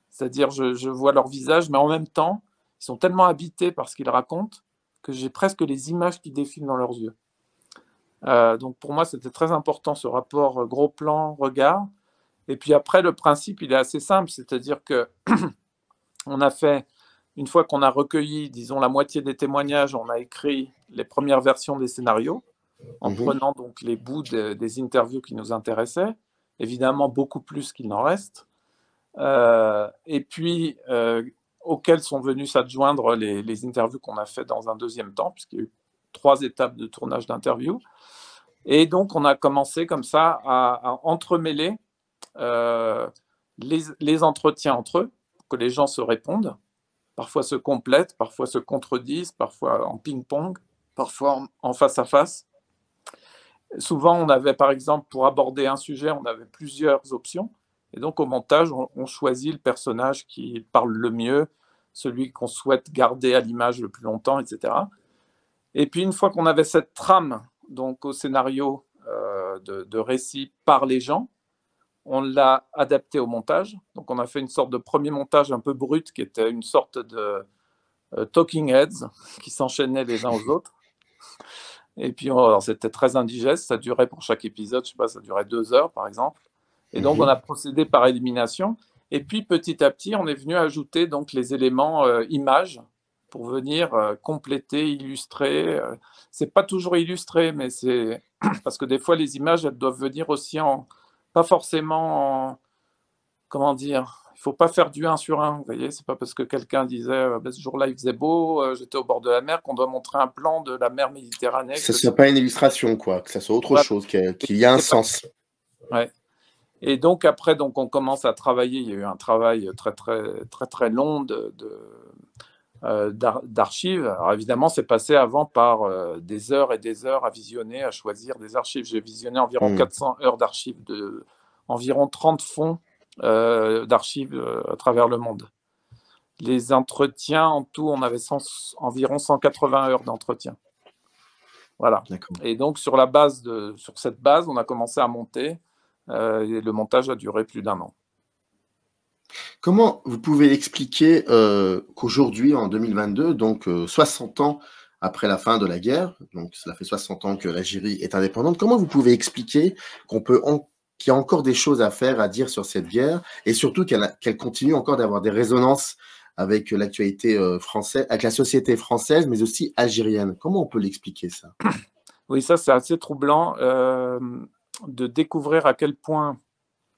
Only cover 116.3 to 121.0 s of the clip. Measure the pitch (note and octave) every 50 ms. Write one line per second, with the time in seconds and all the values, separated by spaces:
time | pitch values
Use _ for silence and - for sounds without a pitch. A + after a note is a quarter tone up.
116.3 | _ _ _ _ _ _ _ _ _ _ - - C#3 C3 C3+ E3+ F#3 E3 - D#3
117.3 | D3 - - E3 D3+ C#3+ D3 C3+ B2 C#3 C3 A#2 - C#3 C3+ C3 C#3 C#3 - B2+
118.3 | A2 - - C#3 B2 B2 B2 B2+ B2+ C3+ B2 A2+ G2+ G2 G2+ G2+ F#2+ G2 - -
119.3 | A2+ A2+ A2+ A#2 A2+ A2+ G2 F#2+ F#2 - - A2 G#2 - - - A2+ A2 G#2+ G#2
120.3 | G2 - A2+ A#2 - - - - - - B2+ A2+ A2 B2